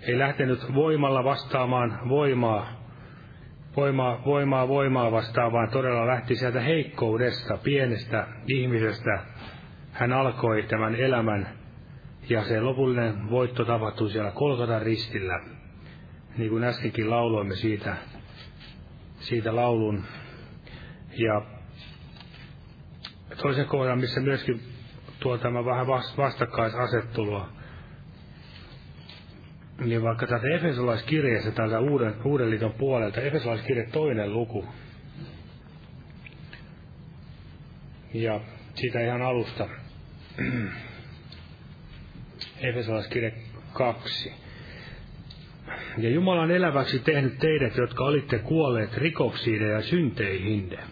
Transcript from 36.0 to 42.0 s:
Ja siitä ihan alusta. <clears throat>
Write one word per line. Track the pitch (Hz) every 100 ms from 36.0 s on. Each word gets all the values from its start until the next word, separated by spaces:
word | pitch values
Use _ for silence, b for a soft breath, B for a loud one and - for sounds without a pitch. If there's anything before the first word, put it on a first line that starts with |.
| - - - - - - - - - - - - - - - - - - - - -
Ja | 113 113 107 - - -
siitä | - 123 120
ihan | 117 123
alusta. | 127 123 107 - 104 - - - - - - -
<clears throat> | 127 120 98 - B B B B - - - - - - - -